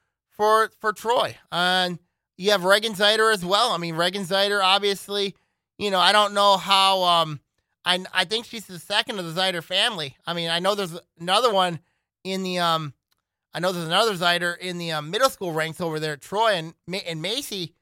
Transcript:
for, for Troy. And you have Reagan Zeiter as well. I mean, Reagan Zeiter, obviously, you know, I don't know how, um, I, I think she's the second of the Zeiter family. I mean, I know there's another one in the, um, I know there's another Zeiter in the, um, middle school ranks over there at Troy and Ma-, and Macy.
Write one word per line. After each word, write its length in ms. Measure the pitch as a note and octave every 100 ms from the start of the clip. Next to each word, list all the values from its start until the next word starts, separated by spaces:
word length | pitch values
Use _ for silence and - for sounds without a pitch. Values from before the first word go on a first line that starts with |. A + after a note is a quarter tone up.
| _ _ _
for, 400 | - G#3+ A3 G#3+ -
for 140 | G#3+
Troy. 440 | G3+ A3 B3+ D#3+ - _
And 480 | E3 F3+ F#3 F3+ F3 - _ _ -
you 140 | F#3+
have 120 | G3+
Reagan 300 | F3+ G#3 A3+
Zeiter 380 | F#3 G#3 A3 A3
as 140 | G#3+ F3
well. 260 | G3+ A#3+
I 60 | E3+
mean, 180 | E3+ D#3+
Reagan 280 | F3 G3
Zeiter, 400 | F3 G3 G3+ G3+
obviously, 720 | F#3 G3 G3+ F#3+ - G3+ G3+ - _ _ _ -
you 140 | G#3
know, 80 | F#3
I 120 | F3
don't 220 | G#3 G#3
know 240 | G3+ G3+ F#3+
how, 460 | E3+ G3 F#3+ F#3+
um, 360 | F3+ E3+ D#3+ D3 - _ _ _ -
I, 180 | F#3 F#3
I 120 | F#3 F3+
think 200 | A3 A#3
she's 200 | A3+ G3
the 140 | F3+
second 400 | - G#3 A#3+ A3+
of 140 | E3+
the 60 | E3
Zeiter 240 | F#3+ F3
family. 520 | - F#3 A#3 G3 C#3+ - -
I 80 |
mean, 160 | E3+ E3
I 100 | E3+
know 160 | F#3+ G3+
there's 220 | F#3 E3+ - _
another 340 | E3 G3+ B3
one 260 | G3 F3+ D#3+ - _ _ _
in 200 | F#3 F#3+
the, 160 | F#3 F3+
um, 340 | E3+ D#3+ D3+ - _ _ _ _ _
I 60 | D#3
know 120 | F3+
there's 160 | F3 D#3+
another 260 | F3+ A3+
Zeiter 440 | F#3 F3 F3 F3 F3
in 200 | F#3 F3
the, 140 | E3+
um, 180 | D#3 D3
middle 200 | G#3 C4+
school 220 | - F3+
ranks 300 | D#3 D#3+ D#3
over 180 | E3+ D#3
there 140 | D#3
at 80 | C#3+
Troy 320 | - G3+ A3+
and 200 | F#3 D#3+ - -
Ma-, 120 | F#3+
and 240 | F3 D#3+
Macy. 520 | F3+ B3+ - G3+ E3 _